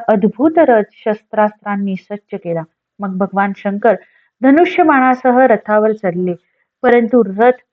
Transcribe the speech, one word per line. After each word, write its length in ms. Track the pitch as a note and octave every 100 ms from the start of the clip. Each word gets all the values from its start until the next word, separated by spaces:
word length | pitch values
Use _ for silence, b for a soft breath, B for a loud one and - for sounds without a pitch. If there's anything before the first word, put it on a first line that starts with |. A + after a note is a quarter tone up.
| A#3
अद्भुत 500 | A3 G#3 - D4+ D#4+
रथ 260 | D4+ A3+ G3+
शस्त्रास्त्रांनी 1040 | _ A3+ G#3+ _ G#3+ G#3 G#3+ G#3 G3+ G3+ F#3+
सज्ज 420 | - G#3 _ G3
केला. 180 | F3 E3 D#3+ _ _ -
मग 180 | G3+ F#3
भगवान 340 | G3 F#3+ G3+ F#3+
शंकर 380 | G#3 G3+ A3+ F#3+ b b b b
धनुष्यबाणासह 960 | C4 C#4+ F4+ F4+ E4 C#4+ B3+ B3+ C4 B3
रथावर 520 | C4 G#3 - G#3+ G#3+
चढले, 420 | G#3+ F#3+ E3+ F3+ F3 _ _ _ _
परंतु 420 | B3 A#3+ A#3 B3
रथ 280 | G3 F#3+ A#3+ B3+ _